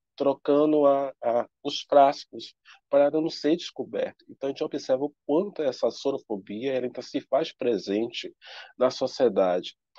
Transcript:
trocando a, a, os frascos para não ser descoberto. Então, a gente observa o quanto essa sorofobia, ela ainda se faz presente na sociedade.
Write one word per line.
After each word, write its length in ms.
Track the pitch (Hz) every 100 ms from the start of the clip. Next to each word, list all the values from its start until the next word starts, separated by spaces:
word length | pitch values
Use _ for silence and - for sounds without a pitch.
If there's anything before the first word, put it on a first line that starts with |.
| _
trocando 720 | - 139 135 - 143 156 151 143
a, 260 | 139 139 -
a, 240 | 120 120 110 _
os 180 | 143 -
frascos 760 | - 143 123 - - 117 - - _ - -
para 220 | 143 143
não 180 | 156 165
ser 260 | - 147 170
descoberto. 680 | - - 113 101 - - -
Então, 200 | - 139
a 40 |
gente 120 | 135
observa 420 | 156 143 - 131 147
o 80 | - -
quanto 360 | 151 208 -
essa 280 | 143 123 120
sorofobia, 800 | - 139 135 - 104 92 104 135
ela 140 | 131 123
ainda 140 | 123
se 180 | 117 139
faz 320 | - 131 -
presente 800 | - 127 104 98 101 117 - - - - - - -
na 120 | 127
sociedade. 880 | - 131 - 123 98 92 90 - - _